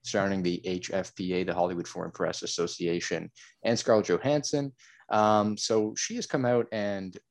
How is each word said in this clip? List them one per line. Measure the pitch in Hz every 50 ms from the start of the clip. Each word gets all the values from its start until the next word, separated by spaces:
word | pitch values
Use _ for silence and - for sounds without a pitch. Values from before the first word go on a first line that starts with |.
| _
surrounding | - - 104 95 98 98 95 90
the | 90 87 87 -
H | 92 92 90 - - -
F | 95 90 - _
P | - 98 90 90
A, | 90 92
the | 90 87
Hollywood | 90 87 90 92 87 85 -
Foreign | - 87 85 87
Press | - - 90 82 85 - -
Association, | 85 - - 85 87 - - 87 85 85 87 - - 90 82 85 82 _ - - - _ _ -
and | - 117 110
Scarlett | - - 117 107 101 -
Johansson. | 147 139 - 139 147 151 135 - - 147 143 139 131 _ - - - _ - -
Um, | - 107 107 107 107 107 104 104 104
so | 101 - - 113 110 107 107 -
she | - - - 220
has | 240 -
come | - - 147 127
out | 120 123 120 113 -
and | - 110 104 104 101 98 95 95 90 90 _ _